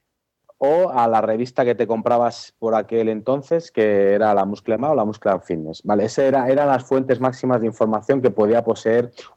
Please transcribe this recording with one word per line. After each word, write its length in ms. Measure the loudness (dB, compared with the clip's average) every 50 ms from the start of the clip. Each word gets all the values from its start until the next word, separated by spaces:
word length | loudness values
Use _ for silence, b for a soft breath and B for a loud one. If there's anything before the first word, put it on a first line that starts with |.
| _ _ _ _ _ _ _ _ _ _ -8 _
o 320 | 0 0 2 2 2 0
a 180 | 2 0 2 2
la 120 | 2 2
revista 440 | 2 0 -2 -2 -4 -4 -2 -2 0
que 100 | 0 0
te 120 | 0 0
comprabas 680 | -2 -2 -4 0 0 2 2 2 0 -2 -6 -16 -20 _ _
por 160 | -4 0 0
aquel 340 | 0 -2 0 -2 -2 0 0
entonces, 640 | -2 -4 -2 -4 -4 -4 -2 -4 -4 -4 -4 -4
que 420 | _ 0 0 2 2 2 2 2 2
era 220 | 2 2 2 2
la 100 | 2 0
Muscle 320 | -2 -4 -8 -4 -4 -4 -2
Man 120 | 0 0
o 40 | 0
la 100 | 0 0
Muscle 360 | -2 -4 -4 -2 -2 -2 -2
Fitness. 420 | -2 -6 -8 -8 -8 -10 -12 -12 -6
Vale, 200 | -2 -2 0 0
ese 220 | -2 0 0 0
era, 220 | 2 2 0 2 2
eran 200 | 2 2 2 0
las 160 | 0 -2 -2
fuentes 360 | -2 -2 -2 0 0 -2 0
máximas 400 | 0 -4 -4 -2 -2 -2 0 0
de 80 | 0 -2
información 540 | -2 -2 -2 0 0 -4 -2 -2 -2 0 2
que 80 | 0
podía 340 | 2 2 2 4 4 2 2
poseer 480 | 0 -4 -2 0 0 0 0 0 -2 B B B B B